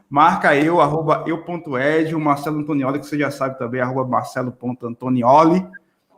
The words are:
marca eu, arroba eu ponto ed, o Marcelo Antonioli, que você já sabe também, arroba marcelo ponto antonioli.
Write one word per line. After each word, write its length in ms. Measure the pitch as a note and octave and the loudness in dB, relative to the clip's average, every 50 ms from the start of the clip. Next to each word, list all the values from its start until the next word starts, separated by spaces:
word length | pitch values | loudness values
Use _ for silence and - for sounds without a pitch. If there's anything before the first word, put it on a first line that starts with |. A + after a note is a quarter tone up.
| _ _ | _ _
marca 460 | C#3 C#3+ D3+ E3+ F#3 F#3 - F3 D3+ | 4 4 4 6 4 2 2 2 4
eu, 240 | C#3+ D3+ D#3+ F3 F3 | 4 2 2 4 4
arroba 440 | D3+ C#3+ D3+ D#3+ D#3 D3+ D3+ C3 - | 2 2 2 -2 0 0 0 0 0
eu 180 | D3+ E3 D#3+ - | -6 -6 -6 -6
ponto 340 | - F3 E3 E3 D#3 C3+ | -8 -10 -8 -8 -6 -4
ed, 360 | B2 C3+ D3 D#3 D#3+ D#3+ D3 E3 | -2 0 0 0 0 0 -2 -4
o 60 | D#3+ | -2
Marcelo 400 | D3+ D3 C#3+ C#3+ - D#3 D3+ D3+ | 0 0 0 0 -2 -4 -4 -4
Antonioli, 400 | D3 D3+ D#3 C#3 C3+ C3 C#3 D3 | -4 -2 -2 -2 -2 -2 -4 -4
que 80 | C#3+ | -6
você 100 | - D#3 | -6 -4
já 140 | D3 D3 C3 | -2 -2 -4
sabe 260 | - - C3+ C3+ B2 | -2 -4 -6 -6 -4
também, 240 | - C3 A#2 B2 B2+ | -8 -8 -6 -4 -4
arroba 240 | B2 B2+ C3 C3 C3 | -4 -2 -2 -4 -2
marcelo 460 | B2+ A#2+ A2+ - - - C3 B2+ B2+ | -2 -2 -2 -2 -4 -6 -6 -6 -6
ponto 340 | B2 _ - B2 B2 - A#2+ | -8 _ -10 -10 -8 -8 -10
antonioli. 800 | A#2 A#2+ - B2+ B2+ B2+ B2+ A#2 B2 C3+ D3+ E3 D#3+ F3 F#3 F#3 - - - _ _ _ _ _ _ _ | -12 -10 -8 -4 -2 -2 2 4 6 6 6 6 6 4 2 0 -4 -14 -20 _ _ _ _ _ _ _